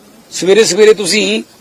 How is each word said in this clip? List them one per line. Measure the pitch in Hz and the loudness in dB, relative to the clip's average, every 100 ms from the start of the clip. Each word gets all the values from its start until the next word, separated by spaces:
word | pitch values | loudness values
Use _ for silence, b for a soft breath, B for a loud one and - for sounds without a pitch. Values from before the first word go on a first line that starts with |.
| _ _ _ | _ _ _
ਸਵੇਰੇ | - 170 202 | -6 0 2
ਸਵੇਰੇ | 220 180 214 | 2 2 2
ਤੁਸੀਂ | 214 190 214 196 220 220 - | 2 -2 -4 -2 -6 -8 -8